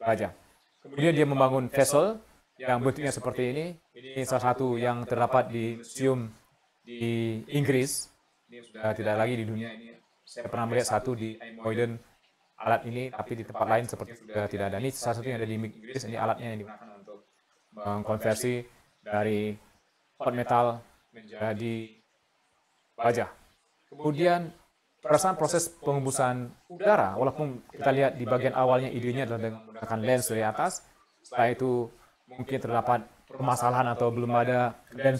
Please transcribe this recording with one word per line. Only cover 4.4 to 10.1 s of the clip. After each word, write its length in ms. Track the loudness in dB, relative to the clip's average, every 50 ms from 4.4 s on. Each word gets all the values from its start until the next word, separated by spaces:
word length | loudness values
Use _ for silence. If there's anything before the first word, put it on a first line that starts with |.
| 2 2
satu 240 | 2 2 2 0 0
yang 320 | 2 0 0 0 -2 -2
terdapat 400 | -2 0 0 2 4 4 4 2
di 320 | 2 -2 -4 -4 -4 -6 -8
museum 480 | -12 -14 -6 0 2 2 2 2 -2 -8 -12 -18 _ _ _ _ _ _ _ _ _
di 560 | -18 -8 -4 -2 -2 0 0 -2 -2 -4 -6 -8 -4 -2
Inggris. 560 | 0 2 4 2 2 2 0 -4 -8 -8 -12 _ _ _ _ _ _ _ _
Ini 80 | -20 -20 -20
sudah 240 | -20 -12 -4 -2 -2
tidak 240 | -2 0 0 0 2
lagi 240 | 2 2 0 0 -2
di 80 | -4
dunia 240 | -4 -4 -6 -6 -8
ini. 240 | -12 -16 -18 -20 -20 -20 _ _